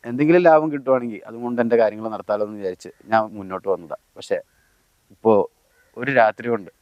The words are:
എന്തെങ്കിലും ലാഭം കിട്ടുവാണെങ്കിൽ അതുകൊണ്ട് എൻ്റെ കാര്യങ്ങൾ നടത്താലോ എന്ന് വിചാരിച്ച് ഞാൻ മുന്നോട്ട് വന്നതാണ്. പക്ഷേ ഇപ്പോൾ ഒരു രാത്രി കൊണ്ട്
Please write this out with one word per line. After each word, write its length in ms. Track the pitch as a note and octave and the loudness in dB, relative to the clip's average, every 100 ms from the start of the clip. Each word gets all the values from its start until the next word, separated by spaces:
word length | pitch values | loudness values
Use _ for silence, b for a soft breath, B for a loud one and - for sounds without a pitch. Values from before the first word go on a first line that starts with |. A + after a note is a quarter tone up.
| - | -10
എന്തെങ്കിലും 340 | B2 D3+ F3+ F3 | -2 4 6 6
ലാഭം 220 | D#3 D#3 | 6 4
കിട്ടുവാണെങ്കിൽ 480 | C#3+ B2+ C3 A#2+ G#2 - | -6 0 0 0 -12 -16
അതുകൊണ്ട് 300 | A#2 A#2+ A#2+ | -10 -6 -2
എൻ്റെ 120 | A#2 A#2 | 2 4
കാര്യങ്ങൾ 240 | A2 G#2 A2 | 2 0 -8
നടത്താലോ 300 | G#2 - G#2 G#2 | -10 -4 -4 -4
എന്ന് 120 | G#2+ | -6
വിചാരിച്ച് 300 | G2 F#2 F2+ _ G2 | -10 -10 -18 _ -2
ഞാൻ 120 | A2+ G#2+ G#2 | -2 -2 -10
മുന്നോട്ട് 300 | F#2+ F#2+ F#2+ | -10 -8 -4
വന്നതാണ്. 300 | F2 E2 D2 _ - | -6 -6 -14 _ -20
പക്ഷേ 220 | - F#2+ - _ _ _ _ _ _ | -6 -6 -6 _ _ _ _ _ _
ഇപ്പോൾ 240 | G2+ A2 G#2 - _ _ _ _ A#2 | _ 2 2 0 _ _ _ _ -10
ഒരു 100 | B2+ B2+ | 0 2
രാത്രി 260 | A2 - A#2+ | 2 0 -6
കൊണ്ട് 180 | A2+ F2 _ | -6 -8 _